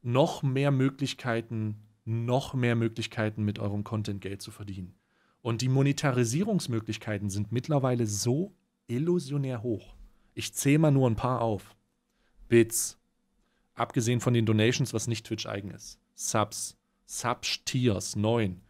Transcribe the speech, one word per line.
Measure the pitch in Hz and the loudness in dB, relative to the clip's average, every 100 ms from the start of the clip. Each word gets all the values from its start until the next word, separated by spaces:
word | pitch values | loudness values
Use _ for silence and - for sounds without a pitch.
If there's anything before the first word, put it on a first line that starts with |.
noch | 120 127 160 - | 0 2 2 2
mehr | 139 135 143 | -2 2 2
Möglichkeiten, | 135 131 135 135 - 127 113 113 113 107 104 - _ | 2 0 -2 -6 -4 -4 -4 -4 -4 -4 -6 -14 _
noch | 113 113 117 127 - | -6 -4 0 0 0
mehr | 135 120 117 | 0 2 2
Möglichkeiten, | 113 113 - - 107 107 | 0 -2 -6 -2 -2 0
mit | 104 101 | -2 -2
eurem | 104 104 | -4 -4
Content | 104 107 104 101 | -4 -4 -4 -6
Geld | 95 98 | -8 -10
zu | - | -12
verdienen. | - 101 95 87 - _ _ _ _ | -14 -12 -12 -12 -16 _ _ _ _
Und | 120 113 | -4 0
die | 127 | 2
Monetarisierungsmöglichkeiten | 135 139 139 143 123 117 143 208 185 - 113 110 107 - 104 101 | 4 4 2 2 2 2 0 0 0 0 -2 -4 -6 -6 -4 -2
sind | 101 104 | -4 -2
mittlerweile | 120 156 143 127 120 107 | -4 0 0 2 2 0
so | 101 120 143 196 - _ _ - | 0 0 0 -2 -8 _ _ -6
illusionär | 120 165 175 135 143 135 120 | -2 0 0 0 -4 -2 -4
hoch. | 120 101 - - - _ _ | -4 -4 -8 -20 -20 _ _
Ich | - - | -10 -8
zähl | - 160 147 | -2 2 6
mal | 156 | 6
nur | 135 127 | 6 4
ein | 110 | 2
paar | 123 123 | 0 0
auf. | 113 101 - _ _ _ _ _ _ _ - | 0 -2 -6 _ _ _ _ _ _ _ 4
Bits. | 117 113 - - - _ _ _ _ _ _ _ | 6 6 2 -6 -8 _ _ _ _ _ _ _
Abgesehen | - 113 135 113 120 | -6 -2 0 0 0
von | 131 | 2
den | 117 110 | 2 4
Donations, | 107 110 123 127 | 4 4 2 -2
was | 110 - | -2 -4
nicht | 110 - | -4 -6
Twitch | 110 113 | -8 -6
eigen | 101 98 | -8 -10
ist. | - - - _ | -14 -18 -20 _
Subs. | - - 110 107 - - - _ _ - | -10 -2 0 0 -4 -12 -14 _ _ -14
Sub-Tiers, | - 117 - - - - 131 123 95 - 107 | -6 -4 -4 -4 -6 -4 0 2 0 -2 0
neun. | 107 117 101 90 | 2 2 0 -4